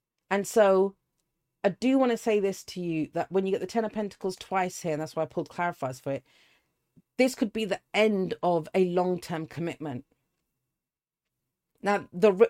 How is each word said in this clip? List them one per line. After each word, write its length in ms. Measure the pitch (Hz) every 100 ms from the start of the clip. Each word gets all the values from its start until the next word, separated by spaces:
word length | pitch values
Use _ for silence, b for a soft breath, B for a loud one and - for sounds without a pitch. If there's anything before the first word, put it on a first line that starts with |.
| _ _ -
And 160 | 202 196
so 480 | 233 202 190 196 - _ _ _ _ _ _
I 60 | 202
do 300 | 170 247 262
wanna 180 | 254 233
say 240 | 233 208
this 240 | 196 185
to 160 | - 180
you, 300 | 175 160 151
that 160 | 170 -
when 160 | 190 190
you 60 |
get 80 | 190
the 60 | 185
Ten 160 | 233
of 80 | 214
Pentacles 420 | 214 202 - -
twice 480 | - - 190 185 -
here, 100 | 175
and 80 | 151
that's 140 | 156
why 80 | -
I 40 | -
pulled 220 | - 147
clarifiers 520 | - 175 165 127 127
for 100 | 143
it, 120 | 135 _ b b b b b _ _ _ -
this 200 | 254 -
could 160 | 220
be 120 | 226
the 160 | 208 - _
end 400 | 196 214 202 180 -
of 260 | 175 170 160
a 120 | 190 185
long-term 600 | 175 180 175 - 165 160
commitment. 580 | - 170 131 156 123 - _ _ _ _ _ _ _ _ _ _ _ _ _ _ _ _ _
Now, 220 | 196 202 -
the 200 | 175 208
re-, 140 | 185